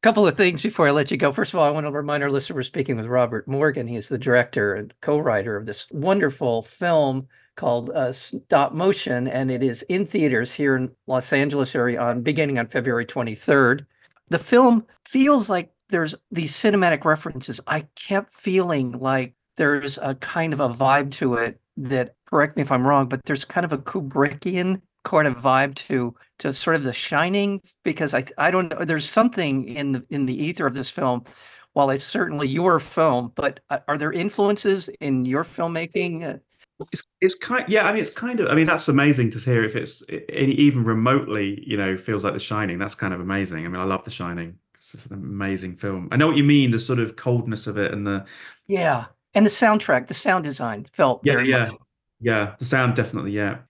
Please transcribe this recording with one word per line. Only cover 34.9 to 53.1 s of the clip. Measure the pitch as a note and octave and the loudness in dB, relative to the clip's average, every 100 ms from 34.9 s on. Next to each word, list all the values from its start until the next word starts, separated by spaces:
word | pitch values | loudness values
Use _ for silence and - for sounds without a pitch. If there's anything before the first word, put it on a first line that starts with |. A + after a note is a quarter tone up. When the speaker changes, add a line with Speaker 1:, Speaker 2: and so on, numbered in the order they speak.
| - | -8
Speaker 1:
in | D3 C3 | -2 0
your | B2+ C3+ | 0 -2
filmmaking? | E3 - E3+ E3 E3 - F3 E3 E3 | -4 -4 -4 -4 -6 -4 -4 -4 -8
Uh, | - _ _ _ _ - | -12 _ _ _ _ -10
Speaker 2:
It's, | - - _ | -8 -8 _
it's | F#3 | 0
kind, | F#3+ - B3 - | 0 -4 -4 0
yeah, | G#3+ F#3+ | 2 2
I | |
mean, | G#3+ | 0
it's | - | -4
kind | - A#3+ B3 | -6 -8 -4
of, | E3+ | 0
I | |
mean, | D3+ D#3+ | 2 4
that's | D#3 - | 2 2
amazing | C#3 C#3+ C3 A2+ | 4 4 4 2
to | A2+ | 0
hear | A#2 A#2+ | 0 2
if | G#2+ | 2
it's, | - - - - | -2 -8 -14 -12
i-, | - - | -12 -8
any, | - C3+ | 0 2
even | C#3 D3 B2+ | 6 4 4
remotely, | A2+ A2 A#2 C#3 - G#2+ G2+ G2+ - | 2 2 2 2 0 -4 -4 -6 -6
you | G#2+ | -2
know, | G2 F#2+ | -2 -2
feels | - G#2 | -2 -2
like | G2+ | -2
The | F#2+ | -4
Shining. | - G#2+ G#2 F2 | -4 -4 -4 -4
That's | G2+ | -6
kind | - G2 | -6 -6
of | F2+ | -4
amazing. | F2+ G2 F#2+ E2 | -4 -2 -4 -6
I | E2 | -8
mean, | F2+ | -6
I | |
love | F#2 F#2+ | -2 -4
The | - | -6
Shining. | - F2+ E2+ E2+ F2+ _ | -10 -8 -8 -10 -14 _
It's | _ - | _ -20
just | - - | -18 -16
an | |
amazing | G2 - G2+ G2 F#2+ F#2 F2+ | -12 -10 -6 -4 -4 -6 -8
film. | G2+ F#2+ F2+ | -8 -8 -2
I | B2 | 2
know | D#3 | 4
what | D#3+ | 4
you | |
mean, | C#3+ D3 C3 | 6 6 6
the | A2+ | 2
sort | - B2 | 0 -2
of | A2+ - | -2 -4
coldness | - A#2+ A#2 A2 - | -2 -2 -2 -6 -6
of | G#2 | -4
it | G2+ | -4
and | G2+ G2+ | -2 -4
the | G2 G2 - - - _ | -4 -6 -20 -20 -20 _
Speaker 1:
Yeah, | G3 E3 B2+ A#2 _ _ | 0 2 0 -4 _ _
and | - | 4
the | G#3+ | 4
soundtrack, | - A3+ G#3+ - C3 B2 | 6 4 4 2 0 0
the | |
sound | - - F#3 | -4 0 0
design | D3+ C3+ A#2+ G#2 - | -2 -6 -6 -6 -10
felt | - D3 A#2+ | 2 2 4
Speaker 2:
Yeah, | C#3+ | 2
Speaker 1:
very | C#3 B2+ | 2 4
Speaker 2:
yeah. | C3 A2+ | 2 2
Speaker 1:
much | - _ _ _ _ | -6 _ _ _ _
Speaker 2:
Yeah, | A2+ A2 G2+ - | 0 0 -2 -6
the | |
sound | B2 C3+ B2+ B2 | -2 2 2 2
definitely, | A2+ | -2